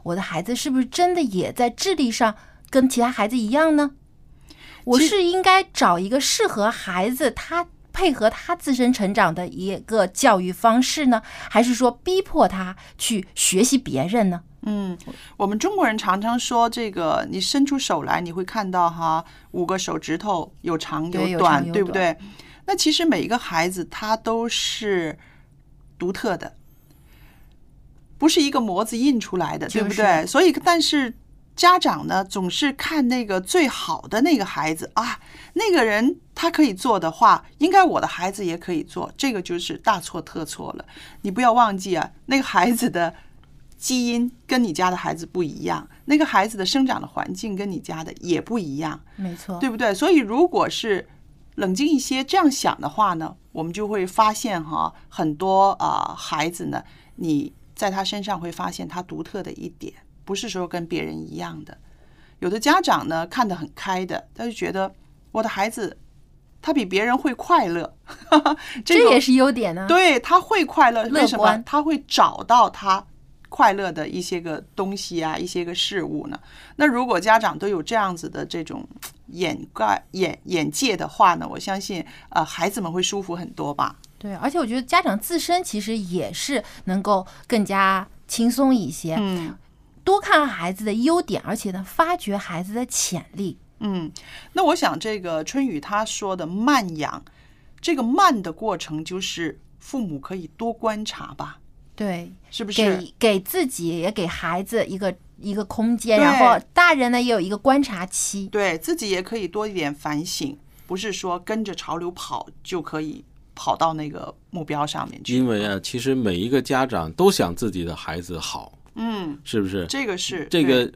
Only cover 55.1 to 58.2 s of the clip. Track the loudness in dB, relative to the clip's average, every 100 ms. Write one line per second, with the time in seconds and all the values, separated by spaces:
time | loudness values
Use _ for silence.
55.1 | -2 -2 0 2 4 4 2 0 0 -4
56.1 | -8 -6 -2 -2 -4 -6 -8 -10 -20 -20
57.1 | -8 -2 -2 -4 -10 -20 -6 -4 -2 -4
58.1 | -6